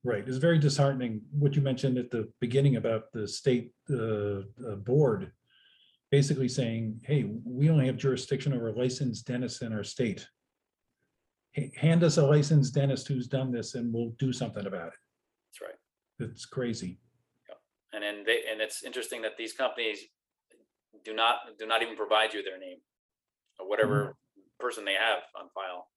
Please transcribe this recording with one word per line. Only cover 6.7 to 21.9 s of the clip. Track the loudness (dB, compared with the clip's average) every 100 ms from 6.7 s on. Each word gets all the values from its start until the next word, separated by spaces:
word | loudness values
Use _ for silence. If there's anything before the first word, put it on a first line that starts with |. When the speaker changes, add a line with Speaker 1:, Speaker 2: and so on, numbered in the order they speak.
| -2 -4 -6
Speaker 1:
"Hey, | 0 0 0 -4
we | -6 2 4
only | 6 4
have | 2
jurisdiction | 0 0 -2 -2 0
over | -2 -2
licensed | 0 0 0 -2 -4 -6
dentists | -4 -4 -6
in | -6
our | -4
state. | -6 -2 -2 -2 -10 _ _ _ _ _ _ _ _ _ _ _ _ -8
H-, | -8 0
hand | 2 6
us | 6 6
a | 6
licensed | 6 6 4 4
dentist | 2 0 0 -2
who's | -4 -2
done | -4 -2
this | -4 -6
and | -6 -4
we'll | -2 -4 -2
do | -2
something | -2 -6 -6 -6
about | -8 -10
it." | -14 _ _ _ _ _
Speaker 2:
That's | -18
right. | -18 -18 _ _ _ _ -10
Speaker 1:
It's | -10 -10
crazy. | -6 -4 -4 -8 -12 _ _ _ _ _
Speaker 2:
Yeah. | -20 _ _ _
And | -8
then | -6 -4
they, | 0 0 0
and | -4
it's | -4 -6
interesting | -8 -8 -6 -6
that | -6 -6
these | -12
companies | -4 -4 -2 -4 -6 -12 _ _ _ _ _ _ _ _ -20
do | -10
not, | 0 2 2 -4 -14
do | -2
not | 0
even | 0